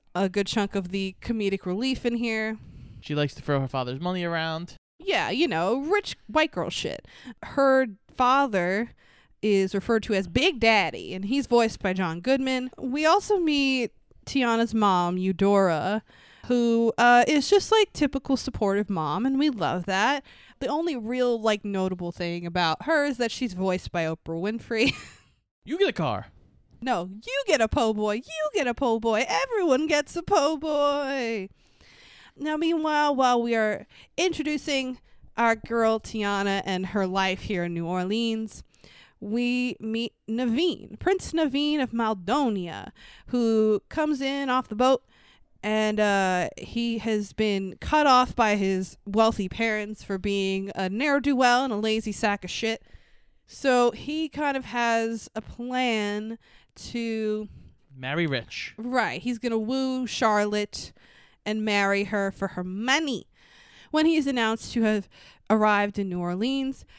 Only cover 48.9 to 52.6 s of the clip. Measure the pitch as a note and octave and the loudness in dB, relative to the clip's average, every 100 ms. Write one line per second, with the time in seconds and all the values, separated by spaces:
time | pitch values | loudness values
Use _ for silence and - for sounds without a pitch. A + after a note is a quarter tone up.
48.9 | - - G#3 A3 A3 F#3 - A3+ G#3+ G#3 | -10 -2 2 4 2 -4 -2 -2 -2 -4
49.9 | G#3 - G3 G3+ G3 F#3+ F#3+ G3 - F#3+ | -10 -6 -4 0 0 0 -2 -4 -4 -4
50.9 | G3+ D4 C#4+ C#4 C4 B3 A#3+ C4+ G#3 A3 | -2 2 2 2 4 4 4 2 0 0
51.9 | A3 G#3+ G3+ G#3+ G3+ F3+ - | 0 -2 -2 0 0 -4 -6